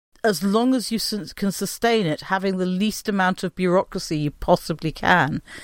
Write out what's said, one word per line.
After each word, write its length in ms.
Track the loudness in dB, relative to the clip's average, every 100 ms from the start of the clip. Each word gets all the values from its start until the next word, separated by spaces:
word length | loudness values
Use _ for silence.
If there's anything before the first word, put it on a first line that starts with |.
| _ _
as 200 | 0 0
long 320 | 0 2 2
as 160 | 2 0
you 60 | -4
s-, 380 | -4 -6 -8
can 180 | -4 -4
sustain 540 | -2 -6 -2 2 2 2
it, 160 | -2
having 340 | -2 -2 0 0
the 80 |
least 420 | 0 0 0 -2 -2
amount 380 | 0 0 0
of 100 | -4
bureaucracy 640 | -2 2 2 2 -6 -4 -2
you 140 | -2
possibly 600 | -2 2 2 2 -4 -6
can 500 | -2 2 4 2 -2 -8 -18